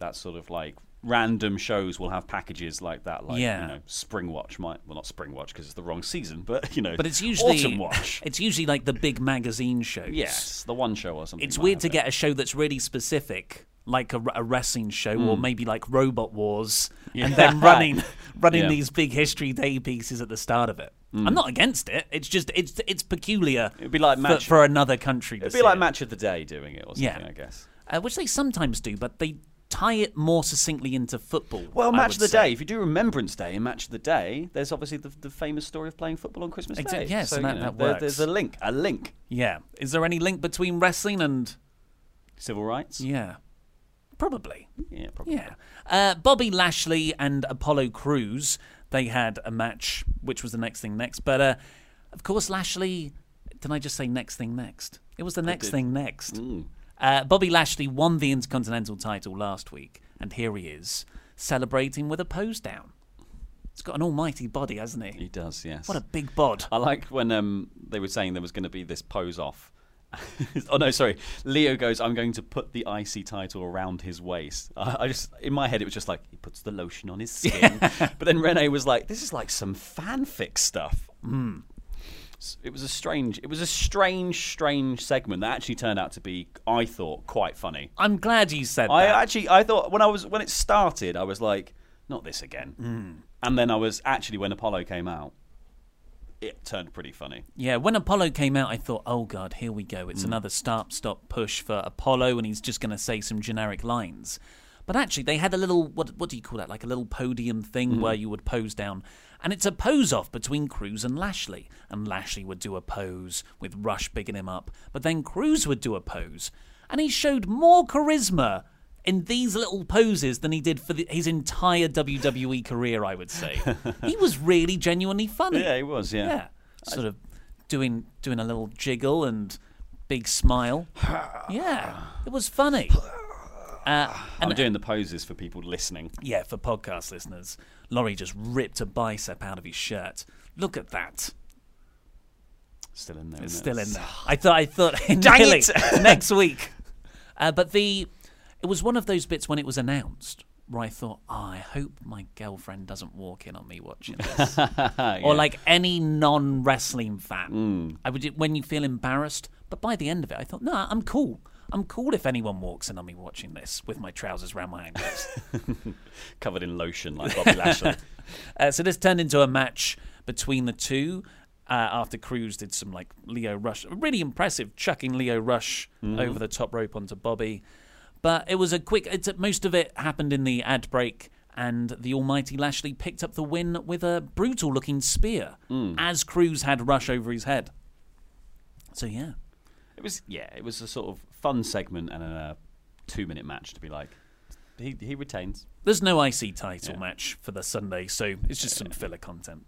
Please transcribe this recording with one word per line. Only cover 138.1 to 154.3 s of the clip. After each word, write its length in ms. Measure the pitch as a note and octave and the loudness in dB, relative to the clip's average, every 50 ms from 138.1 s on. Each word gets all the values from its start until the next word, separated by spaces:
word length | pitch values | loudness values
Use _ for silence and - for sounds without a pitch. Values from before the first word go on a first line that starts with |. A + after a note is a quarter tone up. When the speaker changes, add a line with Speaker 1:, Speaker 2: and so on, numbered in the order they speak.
| G#2 | -2
Speaker 2:
just 200 | F2+ F#2+ F2+ G2 G2+ | -4 -8 -10 -10 -10
ripped 420 | G#2+ A#2 A#2+ C3+ B2 - - - | -8 -4 -2 -2 -2 -2 -4 -8
a 60 | A2+ | -8
bicep 560 | G2 - A#2 A#2 A2+ G#2+ G#2 - - F2 - | -6 -2 -2 -2 -2 -2 -6 -8 -10 -10 -10
out 160 | - G2 F#2+ F2+ | -10 -10 -10 -12
of 80 | F2 | -12
his 100 | E2 E2 | -12 -10
shirt. 480 | - - - A2+ G2 F2 F2+ - - - - - - - - - | -8 -6 -6 -6 -6 -8 -8 -12 -12 -16 -18 -20 -20 -20 -16 -10
Look 220 | - F#3 F#3+ - C3+ | -6 -6 -4 -6 -6
at 120 | - - | -10 -8
that. 420 | - F#2 E2+ E2 - - - - - - - - - - _ _ - _ - _ _ _ _ _ - - _ _ _ _ _ - - - _ _ - - - - - | -8 -8 -8 -8 -8 -10 -10 -10 -10 -14 -20 -20 -20 -20 _ _ -20 _ -20 _ _ _ _ _ -20 -20 _ _ _ _ _ -20 -20 -20 _ _ -20 -20 -20 -20 -18
Speaker 1:
Still 240 | - - - E2 D#2 | -18 -16 -14 -14 -14
in 120 | D#2+ D#2+ | -12 -12
there, 120 | D#2+ D2 - | -12 -12 -10
Speaker 2:
It's 100 | - - | -8 -8
Speaker 1:
isn't 100 | - - | -6 -4
Speaker 2:
still 160 | C#3+ A#2+ A#2 | -4 -4 -2
Speaker 1:
it? 80 | G#2 G#2 | -4 -4
Speaker 2:
in 60 | G#2 | -4
there. 120 | - - - - - - - | -6 -8 -8 -10 -8 -2 0
I 80 | C#3+ | 0
thought, 200 | C#3+ - F#3 E3+ | 4 6 8 8
I 100 | D#3+ D#3 | 8 6
thought, 300 | C#3+ - - F3+ E3 C#3 - - | 2 4 4 4 4 4 2 4
<laughs> 40 | - | 4
Speaker 1:
Dang 320 | - F#3 F#3 C4 A#3 C4 | 6 10 12 12 12 12
Speaker 2:
nearly 200 | G3 F3+ F3 D3 | 12 12 12 10
Speaker 1:
it! 100 | - - D#3 D#3+ - | 8 6 6 6 6
<laughs> 160 | - - - | 6 6 10
Speaker 2:
next 300 | F3+ A3 F#3 - - - | 10 10 10 10 8 4
week. 400 | G#3+ G3 G3 E3+ C3+ - - - - - - - - - - - - - - - - - | 6 6 6 6 4 0 -10 -10 -12 -16 -18 -16 -18 -18 -18 -20 -20 -20 -20 -14 -4 0
Uh, 140 | D3+ D#3+ | 0 2
but 200 | D#3 D#3 F3+ D#3+ | 4 4 2 4
the, 360 | - G#3 G#3 G#3 G3 G3 F3+ - - - - - - - - - - - | 4 4 4 4 2 0 -2 -6 -10 -20 -20 -20 -20 -20 -20 -20 -14 -4
it 40 | - F3 | -2 0
was 160 | G3 D#3+ - | 0 2 2
one 140 | A#3 B3 B3 | 2 2 2
of 80 | G3 | 2
those 200 | - G3 F3 - | 2 0 0 0
bits 220 | - F3 D3 - - | -2 -4 -4 -2 0
when 120 | D3+ D3+ | 0 0
it 60 | C#3+ | 0
was 120 | C3 B2+ C#3 | -2 -2 0
announced 640 | B2 B2 C#3 C#3 - - - - - - - - - _ _ _ - - | 0 2 0 0 -2 -6 -10 -12 -14 -14 -16 -16 -18 _ _ _ -16 -10
where 160 | B2 A#2 A2+ | -6 -6 -6
I 60 | A2 | -6
thought, 300 | A2 - - A2+ A2 - _ - | -8 -8 -10 -10 -10 -12 _ -12
"Oh, 60 | - | -10
I 220 | G#2+ G#2 G2 F#2+ F#2 | -10 -10 -10 -10 -12
hope 340 | F2+ - - C#3+ C#3 C#3 - - - | -12 -8 -8 -8 -8 -8 -10 -16 -16
my 240 | - A2+ G2+ F#2+ - - | -14 -14 -14 -14 -16 -16
girlfriend 520 | - G#2+ G#2 G2 F#2 - - F#2+ G2 F#2+ F#2 | -14 -12 -12 -12 -14 -14 -14 -14 -14 -12 -14
doesn't 260 | G2 F#2 F#2+ - - | -12 -14 -14 -14 -14
walk 300 | F2+ F#2+ F#2 F2+ - - - | -14 -14 -14 -14 -16 -16 -18
in 80 | F2 | -18
on 120 | F2 F2 - | -18 -16 -16
me 120 | F2+ F2+ | -18 -16
watching 340 | - - - - - - - - | -16 -16 -18 -16 -16 -14 -10 -8
this." 400 | - - | -6 -4